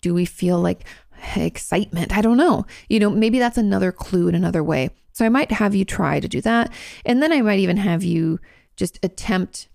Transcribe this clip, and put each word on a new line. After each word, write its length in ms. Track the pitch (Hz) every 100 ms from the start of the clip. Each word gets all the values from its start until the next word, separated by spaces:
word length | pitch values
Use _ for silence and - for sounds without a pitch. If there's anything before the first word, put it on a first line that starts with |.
Do 120 | 175
we 120 | 175 180
feel, 340 | - 180 175
like, 260 | 175 175 - - - - - -
excitement? 800 | 165 - - - 208 170 170 190
I 60 |
don't 160 | 220 240
know. 300 | 339 - - - -
You 100 | 220
know, 100 | 208
maybe 300 | 202 220 247
that's 180 | 240 240
another 340 | 208 196 185
clue 360 | - - 190 175
in 80 | 170
another 280 | 175 165
way. 280 | 151 151 131 - _
So 120 | - 226
I 40 |
might 220 | 254 -
have 220 | 214 208
you 120 | 202 190
try 340 | - 165 147
to 80 | 175
do 140 | -
that. 300 | - 233 233 - - -
And 200 | - 240
then 80 | 302
I 100 | 311
might 180 | 220 196
even 180 | 185 180
have 260 | 202 170
you 360 | 180 165 160 165 - - _ -
just 240 | 180 -
attempt 680 | 185 - - 185 185 - -